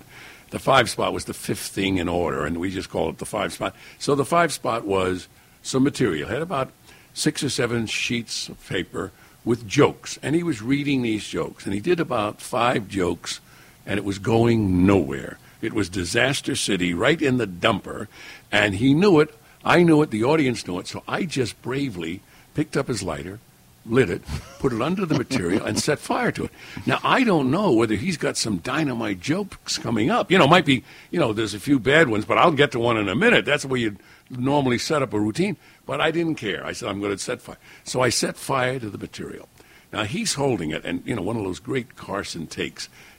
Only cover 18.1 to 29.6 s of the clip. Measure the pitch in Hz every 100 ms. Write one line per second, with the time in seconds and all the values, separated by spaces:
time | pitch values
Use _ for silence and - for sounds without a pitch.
18.1 | - - - - 104 104 98 131 147 208
19.1 | 156 151 - - - - 156 170 151 156
20.1 | 107 120 160 131 113 - 90 - - -
21.1 | 135 185 139 120 - 113 135 139 87 82
22.1 | 95 - - - - 151 151 139 113 90
23.1 | 76 80 104 - _ _ _ - 120 101
24.1 | 90 - 71 - - 139 113 139 190 180
25.1 | 139 110 131 87 101 - 107 - 147 -
26.1 | - 202 - - - - - - 135 135
27.1 | 202 233 170 131 165 208 113 113 101 175
28.1 | 160 143 - 117 90 127 143 147 120 113
29.1 | 95 104 175 196 -